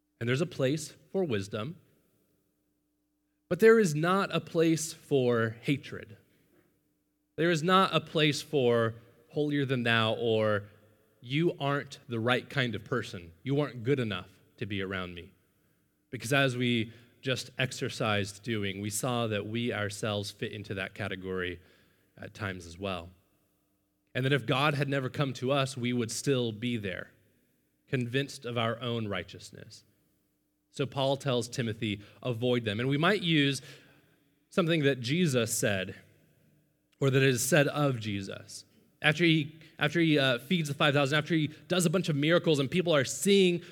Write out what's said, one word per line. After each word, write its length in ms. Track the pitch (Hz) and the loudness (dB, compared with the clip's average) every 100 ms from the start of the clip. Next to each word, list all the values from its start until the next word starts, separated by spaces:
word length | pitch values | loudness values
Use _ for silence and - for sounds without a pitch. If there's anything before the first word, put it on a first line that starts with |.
| _ - | _ -6
And 80 | 117 | -2
there's 100 | 131 | 0
a 60 | 170 | -2
place 480 | - 131 151 - - _ | 0 0 0 -6 -16 _
for 120 | 196 | -4
wisdom, 520 | 175 104 98 107 123 175 _ _ _ _ _ _ _ _ _ _ _ _ _ _ _ _ - | -2 -2 -4 -8 -8 -12 _ _ _ _ _ _ _ _ _ _ _ _ _ _ _ _ -8
but 100 | 170 | 4
there 200 | 220 226 | 8 8
is 140 | 190 | 6
not 360 | 151 170 190 180 | 2 2 2 0
a 80 | 165 | -2
place 540 | - 170 165 160 - | -2 2 4 2 -2
for 640 | - - 139 123 117 113 113 | -10 0 2 4 2 0 -2
hatred. 520 | - 135 - 95 - - _ _ _ _ _ _ _ _ _ _ _ - | -4 -4 -4 -14 -16 -20 _ _ _ _ _ _ _ _ _ _ _ -2
There 140 | 170 | 0
is 140 | 165 | 2
not 300 | 170 190 190 | 4 4 4
a 60 | 160 | 2
place 420 | - 160 151 139 | 0 2 2 2
for 520 | - 147 123 117 113 113 - _ _ | -2 2 4 4 2 -2 -14 _ _
holier 360 | 156 151 143 131 | -4 -2 0 0
than 160 | 131 | 0
thou 320 | 120 117 110 | 2 4 2
or 500 | 110 117 110 107 104 101 - _ _ _ _ | 2 2 2 2 0 -4 -16 _ _ _ _
"you 340 | 120 143 175 165 | -4 0 0 0
aren't 380 | 139 143 139 - - | -2 -2 -4 -14 -8
the 120 | 113 | -2
right 280 | 113 127 - | 2 0 0
kind 260 | 143 123 101 | -2 -2 -4
of 80 | |
person. 480 | - 123 - 95 85 - | -4 -4 -4 -10 -14 -10
You 180 | 127 139 | -2 0
aren't 220 | 139 120 | 0 -2
good 160 | 113 139 | 0 0
enough 280 | 113 90 - - _ - | 0 -4 -8 -18 _ -12
to 100 | 107 | -6
be 160 | 101 | -4
around 320 | 95 95 90 87 | -4 -4 -6 -10
me." 180 | 90 _ _ _ _ _ _ _ _ | -16 _ _ _ _ _ _ _ _
Because 220 | 120 110 | -10 0
as 220 | 139 139 123 | 2 2 2
we 380 | 123 120 113 - - _ | 2 2 0 -8 -20 _
just 280 | 131 123 - - | -6 -6 -6 -4
exercised 840 | 127 - 123 - 113 104 101 - | -4 -4 -6 -2 0 0 -2 -6
doing, 360 | - 110 98 95 | -6 -4 -4 -6
we 120 | 107 | -6
saw 340 | 104 135 120 117 | -4 -2 -2 -2
that 220 | 104 104 | -2 -4
we 260 | 117 120 | -4 -2
ourselves 560 | 104 104 - 113 104 101 | -2 -4 -4 -4 -4 -4
fit 220 | - 120 | -8 -8
into 240 | 107 98 95 | -8 -8 -8
that 180 | 95 | -8
category 640 | - 98 95 92 92 90 85 - _ _ _ _ - | -8 -8 -6 -6 -4 -4 -6 -14 _ _ _ _ -18
at 140 | - - | -18 -8
times 320 | 101 92 85 | -8 -8 -12
as 100 | 85 | -8
well. 320 | 98 90 85 - _ _ _ _ _ _ _ _ _ | -6 -6 -10 -20 _ _ _ _ _ _ _ _ _
And 100 | 123 | -4
that 100 | 131 | 0
if 120 | 139 110 | 0 0
God 300 | 131 151 139 | 0 2 0
had 120 | 139 | -2
never 220 | 139 127 | -2 -4
come 240 | - 139 | -4 -4
to 180 | 127 123 | -4 -2
us, 240 | 139 131 120 | 0 0 -2
we 180 | 120 | -2
would 180 | 123 113 | -2 -2
still 400 | - 143 127 117 | -2 0 0 0
be 260 | 104 123 117 | -4 -4 -4
there, 300 | 98 90 - _ _ _ _ _ _ _ _ | -4 -8 -10 _ _ _ _ _ _ _ _
convinced 560 | 135 120 131 139 - 120 | -4 -2 -4 -4 -8 -6
of 100 | 120 | -2
our 240 | 113 113 | -2 -2
own 260 | 123 117 104 | -4 -4 -4
righteousness. 760 | 92 87 - - - - - _ _ _ _ _ _ _ _ _ | -6 -8 -14 -18 -18 -20 -20 _ _ _ _ _ _ _ _ _
So 120 | - 135 | -6 -4
Paul 320 | 143 135 139 | 0 0 0
tells 320 | 143 123 113 | 0 -2 -2
Timothy, 500 | - 113 107 110 101 - - | -4 -4 -4 -4 -4 -8 -10
"Avoid 400 | 127 113 123 123 | -6 -2 0 0
them." 160 | 113 101 | 0 -2
And 80 | 131 | 0
we 100 | 143 | 2
might 240 | 170 208 | 2 2
use 400 | 170 160 143 135 - - - _ _ _ _ _ _ | 2 4 4 0 -8 -20 -20 _ _ _ _ _ _
something 340 | - 160 165 | -2 2 4
that 180 | 139 127 | 2 2
Jesus 520 | 117 165 175 127 113 | 0 0 2 2 0
said, 420 | - 117 95 92 - - _ _ _ _ _ _ _ _ _ | 0 0 0 -4 -10 -20 _ _ _ _ _ _ _ _ _
or 80 | 135 | 2
that 120 | 135 | 6
is 220 | 135 120 | 6 4
said 240 | - 160 139 | 4 4 4
of 320 | 143 143 120 | 2 0 0
Jesus. 640 | 107 101 98 107 - - - _ _ _ | -4 -6 -6 -10 -14 -18 -20 _ _ _
After 240 | 151 156 170 | 0 4 4
he, 340 | 160 135 - - - | 4 0 -8 -20 -4
after 200 | 147 170 | -2 2
he, 180 | 165 147 | 2 4
uh, 200 | 135 120 | 2 0
feeds 320 | - 180 147 | 0 -2 -2
the 40 | |
five 200 | 135 151 | 2 2
thousand, 240 | 143 135 151 | 4 2 0
after 180 | 147 160 | 0 0
he 140 | 151 - - | -2 -4 -4
does 180 | 175 165 | 0 2
a 40 | |
bunch 180 | 180 170 | 2 0
of 80 | 143 | 0
miracles 440 | 151 170 170 139 | 2 4 4 2
and 120 | 135 | 2
people 240 | 180 170 151 | 0 2 2
are 80 | |
seeing 580 | 120 - 196 196 185 170 - | 2 0 4 6 6 2 -4